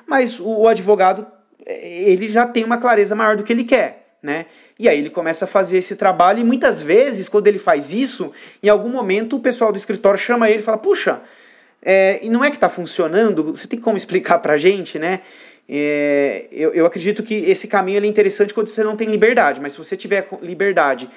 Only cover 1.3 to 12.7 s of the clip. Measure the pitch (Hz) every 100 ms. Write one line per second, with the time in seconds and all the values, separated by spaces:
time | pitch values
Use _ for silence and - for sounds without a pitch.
1.3 | - _ _ - - 170 175 202 180 214
2.3 | 220 240 240 226 233 240 220 196 214 214
3.3 | 214 208 233 233 254 147 - _ _ 147
4.3 | 156 160 _ _ - 214 147 147 180 165
5.3 | 160 185 202 180 185 180 196 196 175 180
6.3 | 226 233 262 269 - 147 202 277 202 180
7.3 | 208 208 190 - 151 139 202 269 - 156
8.3 | - - _ 202 208 226 254 202 202 226
9.3 | 277 254 240 226 196 - 190 196 196 -
10.3 | 240 226 220 220 214 381 392 - 123 -
11.3 | _ _ _ _ _ - 190 190 196 220
12.3 | 233 285 294 -